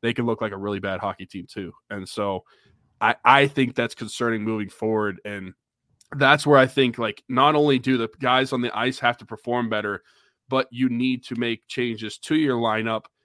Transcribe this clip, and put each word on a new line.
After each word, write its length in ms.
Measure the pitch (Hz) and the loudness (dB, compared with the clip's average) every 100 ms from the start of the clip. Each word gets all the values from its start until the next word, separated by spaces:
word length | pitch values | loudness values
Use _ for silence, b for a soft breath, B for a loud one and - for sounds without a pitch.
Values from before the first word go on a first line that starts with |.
they 100 | 117 | -4
can 140 | 120 117 | -2 -2
look 140 | 110 | -2
like 120 | 110 | -4
a 60 | 98 | -6
really 220 | 101 98 | -6 -4
bad 200 | 98 95 | -4 -4
hockey 260 | 101 - 95 | -6 -8 -12
team 200 | 98 87 | -14 -12
too. 260 | - 87 - _ | -12 -12 -14 _
And 180 | 101 95 | -12 -10
so 360 | - 101 95 - _ _ _ _ _ | -4 -4 -4 -10 _ _ _ _ _
I, 140 | 110 - | -2 2
I 220 | 120 139 139 | 6 6 6
think 280 | 143 131 | 2 0
that's 200 | 127 117 | 0 -4
concerning 480 | - 110 - 117 113 | -6 -12 -4 -2 -2
moving 260 | 107 110 98 | -2 -4 -6
forward. 520 | - 110 110 104 95 | -6 -4 -2 -2 -6
And 300 | 104 101 95 - _ _ _ _ _ 139 | -10 -12 -12 -18 _ _ _ _ _ 0
that's 300 | 135 147 147 | 4 4 6
where 120 | 143 | 6
I 80 | 131 | 6
think, 320 | - 127 120 | 4 0 0
like, 260 | - - - | -4 -6 -4
not 280 | 127 143 151 | 2 4 4
only 240 | 147 131 | 4 2
do 160 | 127 127 | 2 0
the 120 | 113 - | 0 -2
guys 320 | 131 127 131 | 0 2 2
on 80 | 131 | -2
the 160 | 120 107 | -4 -2
ice 200 | 123 131 | -4 0
have 160 | 123 120 | -2 -2
to 80 | 107 | -8
perform 420 | 110 - 120 113 | -12 -4 -4 -2
better, 340 | 107 104 98 - _ _ _ _ | -2 -4 -6 -10 _ _ _ _
but 200 | 131 127 | -4 -4
you 180 | 120 131 | -2 -2
need 360 | 120 127 127 | 0 -2 -4
to 100 | - | -6
make 320 | 117 120 113 _ | -4 -4 -4 _
changes 500 | - 123 110 110 - | -6 -4 -6 -10 -12
to 180 | - 156 | -2 0
your 200 | 151 120 | 0 0
lineup 500 | 117 110 113 110 - _ | 0 0 -2 -6 -8 _